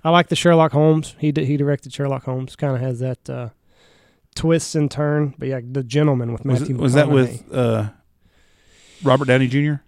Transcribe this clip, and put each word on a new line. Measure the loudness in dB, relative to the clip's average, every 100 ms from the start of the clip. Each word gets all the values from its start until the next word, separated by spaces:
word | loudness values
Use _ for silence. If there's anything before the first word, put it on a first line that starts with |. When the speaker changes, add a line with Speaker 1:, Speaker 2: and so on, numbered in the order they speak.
Speaker 1:
I | 4
like | 2 2
the | 2
Sherlock | 4 4 4
Holmes. | 4 4 2 -2 -4
He | -2
di-, | 0
he | -2 0
directed | 0 -2 -6
Sherlock | -8 -6 -4
Holmes. | -6 -8 -8 -6
Kinda | -4 -4
has | -4 -4
that, | -6 -8 -10
uh, | -12 -12 _ _ _ _ _ _ _ _
twist | -4 0 0 0
and | -2 -2
turn. | -2 -2 0 -2 -6
But | -8
yeah, | -8
The | -8 -8
Gentleman | -2 0 2 0 -2
with | -6 -2
Speaker 2:
Was | -2
Speaker 1:
Matthew | -2 -2
Speaker 2:
it, |
was | 2
that | 4 4
Speaker 1:
McConaughey. | 4 2 -4 -8
Speaker 2:
with, |
uh, | -2 0 0 -4 -10 _ _ _ _ _ _ _ _ _ -6
Robert | 0 2 4
Downey | 2 2
Junior? | 0 -2 -4